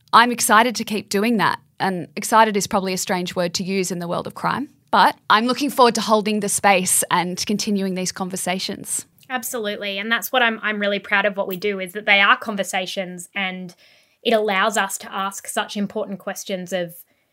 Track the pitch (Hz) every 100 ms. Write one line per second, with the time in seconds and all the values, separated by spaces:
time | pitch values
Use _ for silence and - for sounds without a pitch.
0 | _ 208 240 240 - 214 240 208 220 214
1 | - 202 214 233 165 - _ - 185 185
2 | 156 - - 220 220 202 185 208 190 185
3 | - 185 175 - 180 175 185 196 180 175
4 | 170 170 160 - 170 175 285 _ _ 220
5 | 262 302 - 208 240 247 277 - 240 226
6 | 208 220 208 214 202 - 208 190 185 -
7 | - 180 175 175 - 208 - 202 190 185
8 | 185 - 185 185 - 185 - - - -
9 | - _ - 254 240 254 208 208 202 196
10 | 208 233 185 262 233 220 208 214 202 202
11 | 202 208 202 196 196 185 202 196 185 190
12 | 208 202 202 254 - 208 185 196 180 -
13 | 180 180 175 - 190 185 185 - _ _
14 | _ _ - 226 214 190 214 214 196 -
15 | 220 208 196 196 - - 208 214 202 220
16 | 196 190 - 190 - 190 180 190 175 170
17 | - _ _